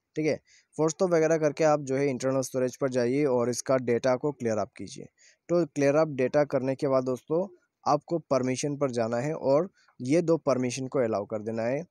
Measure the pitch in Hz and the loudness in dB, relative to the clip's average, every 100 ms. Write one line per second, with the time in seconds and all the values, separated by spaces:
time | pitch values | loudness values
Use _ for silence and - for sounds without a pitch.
0 | _ - 156 120 _ _ _ - 160 - | _ -4 -2 -2 _ _ _ -2 -2 0
1 | 190 170 156 160 151 139 156 151 135 135 | 2 4 4 2 0 2 2 2 0 0
2 | 143 123 131 135 127 131 127 - 139 127 | 0 0 -2 -2 -2 -2 -2 -2 -2 0
3 | 120 139 147 123 117 120 - 131 120 117 | 0 2 2 2 0 -2 0 0 2 0
4 | 131 127 151 - 117 107 95 - 98 - | 2 0 -2 -4 -2 -2 -4 -10 -16 -16
5 | - _ _ _ - 175 156 143 139 147 | -18 _ _ _ -2 0 0 0 2 2
6 | 160 131 127 147 147 139 131 131 143 131 | 0 0 0 2 2 0 -2 -2 0 2
7 | 127 123 - 160 196 - _ _ - 147 | 0 -4 -2 -2 -2 -10 _ _ 0 0
8 | - 170 - 131 127 127 147 139 139 120 | 0 -6 0 0 0 -2 -4 -2 -2 0
9 | 113 120 143 160 131 139 190 - _ - | -2 -2 -4 -2 2 2 0 -8 _ -10
10 | 127 165 165 165 143 127 127 120 131 143 | 0 2 2 0 2 0 0 -4 -4 -2
11 | 113 104 104 110 107 113 117 143 175 | 0 -2 -4 -6 -6 -4 -4 -4 -8